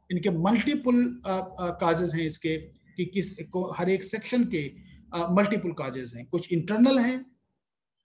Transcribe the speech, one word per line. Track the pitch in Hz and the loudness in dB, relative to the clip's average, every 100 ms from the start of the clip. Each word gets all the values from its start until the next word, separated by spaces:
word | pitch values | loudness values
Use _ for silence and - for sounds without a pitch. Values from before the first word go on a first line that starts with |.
| - | -6
इनके | 180 196 | -2 0
multiple, | 165 185 226 294 - 247 240 240 - 196 | 2 4 4 2 0 2 4 2 -2 -4
अ, | 190 180 - | -4 -6 -6
अ, | 175 170 | -6 0
causes | 170 165 170 | 2 2 0
हैं | 160 | -2
इसके, | 160 160 160 160 - - _ - | -4 -4 -4 -4 -8 -20 _ -6
कि | |
किस | 180 196 - - 156 | -4 -2 -4 -8 -8
को, | 185 175 | -6 -4
हर | 160 185 | -2 0
एक | 190 | 0
section | - 220 - 247 | -2 -8 -2 0
के, | - 160 139 - - - - | 2 0 -4 -10 -20 -20 -8
अ, | 170 170 | -4 2
multiple | 185 202 208 170 | 4 4 0 -2
causes | 151 135 127 120 117 | -6 -6 -8 -10 -14
हैं, | 123 | -6
कुछ | 170 - | -6 -2
internal | 170 180 214 262 269 | -2 0 4 6 6
हैं, | 240 262 - _ _ _ _ _ _ _ | 2 -2 -8 _ _ _ _ _ _ _